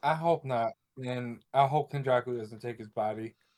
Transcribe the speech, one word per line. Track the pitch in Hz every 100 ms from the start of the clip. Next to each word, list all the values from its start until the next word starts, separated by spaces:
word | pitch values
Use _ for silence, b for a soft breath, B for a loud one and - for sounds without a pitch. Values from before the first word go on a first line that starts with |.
I | 143 160
hope | 165 160 131
not. | 123 113 - _ -
And | 127 123 123 117 _
I | 135 139
hope | 151 -
Kenjaku | 143 135 123 123 123
doesn't | 107 113
take | 120 113
his | 107
body. | 113 107 107 113 - _